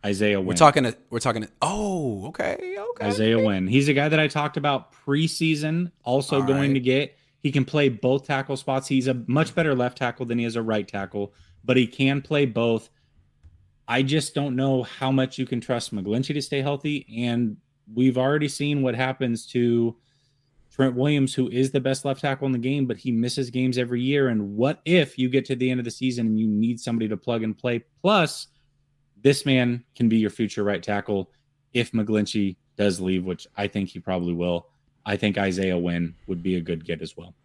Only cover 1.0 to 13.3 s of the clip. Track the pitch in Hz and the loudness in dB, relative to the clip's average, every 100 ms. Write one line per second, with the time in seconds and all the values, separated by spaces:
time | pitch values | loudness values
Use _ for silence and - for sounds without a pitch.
1 | _ 117 131 110 107 _ 131 202 208 180 | _ -4 -2 -2 -6 _ -2 -2 -2 -2
2 | 139 101 104 - - - 370 392 440 480 | -4 -4 -8 -6 -4 -4 -8 -10 -10 -6
3 | 104 101 110 117 107 98 92 127 139 139 | -4 0 2 4 2 0 2 2 2 2
4 | 151 156 151 151 147 - 143 135 - _ | 2 2 2 0 -4 -2 -2 -2 -6 _
5 | - 143 160 - 160 151 151 165 180 _ | -2 0 0 0 0 0 -2 -2 -4 _
6 | - 131 139 143 135 139 139 135 127 131 | -2 0 2 0 2 2 2 2 2 0
7 | 143 _ _ _ 147 139 127 151 143 113 | 0 _ _ _ -2 0 0 2 2 2
8 | 127 135 - 135 135 135 - 135 131 135 | 0 0 0 -4 -2 -6 -2 -4 0 0
9 | 127 127 110 139 160 - 160 131 123 - | 0 -2 0 0 2 0 0 2 -2 -2
10 | 123 - 120 120 117 113 113 110 98 101 | -6 -4 -4 -2 -2 -2 -2 -2 -2 -8
11 | 98 104 101 _ - - - 127 117 - | -6 -6 -8 _ -20 -14 2 2 2 2
12 | 135 139 - 151 139 110 117 110 - _ | 0 0 -2 0 0 2 0 0 -4 _
13 | _ _ _ | _ _ _